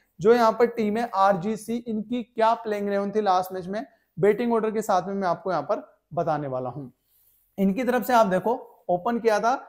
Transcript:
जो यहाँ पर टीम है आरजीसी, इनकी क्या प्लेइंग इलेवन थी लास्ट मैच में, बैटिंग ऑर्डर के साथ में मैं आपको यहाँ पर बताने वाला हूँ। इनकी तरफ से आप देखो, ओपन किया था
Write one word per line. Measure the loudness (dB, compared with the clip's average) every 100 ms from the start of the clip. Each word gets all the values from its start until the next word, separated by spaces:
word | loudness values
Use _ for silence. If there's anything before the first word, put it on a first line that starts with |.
| _ 0
जो | 4
यहाँ | 6 4
पर | 4 0
टीम | 0 -2 -2
है | -2 2
आरजीसी, | 4 4 -2 -6 -6 -8
इनकी | -6 -6 -4 -6
क्या | -6 0 0 0
प्लेइंग | -4 -4 -2
इलेवन | -2 -2
थी | 0
लास्ट | 2 0 0
मैच | -8 -8
में, | -10 -12 _ _ 0
बैटिंग | 2 2 0
ऑर्डर | 0 0
के | -2
साथ | 0 0 -2
में |
मैं | -2 -2
आपको | -2 -2
यहाँ | -4
पर | -2 -4 -8 _ _
बताने | -4 -2 -2 -4
वाला | -6 -8
हूँ। | -10 -14 _ _ _ _ _ _ -2
इनकी | 0 0
तरफ | 0 -2
से | 2
आप | 4 4
देखो, | 2 -2 -4 -8 _ -4
ओपन | -2 -2 0
किया | 0 2
था | 0 -2